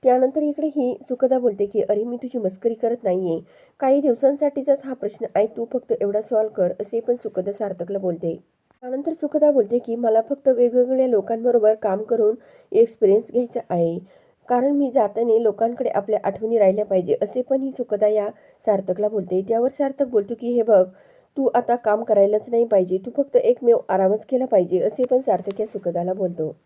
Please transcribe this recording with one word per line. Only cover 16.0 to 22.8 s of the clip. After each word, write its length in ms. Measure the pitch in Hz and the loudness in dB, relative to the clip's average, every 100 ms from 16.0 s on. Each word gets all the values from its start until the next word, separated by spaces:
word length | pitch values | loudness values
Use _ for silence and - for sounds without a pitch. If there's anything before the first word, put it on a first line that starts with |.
| 196 208 | -2 -2
आठवणी 340 | - 196 220 233 | -2 -4 -2 2
राहिल्या 260 | 196 196 | 4 2
पाहिजे," 320 | 208 190 180 139 | 0 -2 0 -2
असे 200 | 208 - | -2 -4
पण 180 | 254 269 | -2 -2
ही 100 | 269 | -2
सुखदा 380 | 262 240 202 208 | -8 -6 0 0
या 200 | 214 202 - _ _ - | 0 -2 -8 _ _ -2
सार्थकला 420 | 202 196 185 208 | -2 0 -2 -2
बोलते. 340 | 214 180 185 190 | -2 -2 -4 0
त्यावर 200 | 226 247 | 0 0
सार्थक 380 | - 277 277 269 | 0 -4 -2 0
बोलतो 280 | 240 202 233 | 0 -2 -6
की, 120 | 240 | -2
"हे 100 | 240 | 0
बघ, 220 | 226 208 185 - _ _ _ - | 4 4 4 -4 _ _ _ -2
तू 120 | 269 | 0
आता 220 | - 240 240 | 0 0 -2
काम 280 | 220 214 | 0 -2
करायलाच 460 | 233 208 196 214 214 | 2 4 4 2 0
नाही 140 | 233 | 0
पाहिजे, 340 | 233 208 | 2 2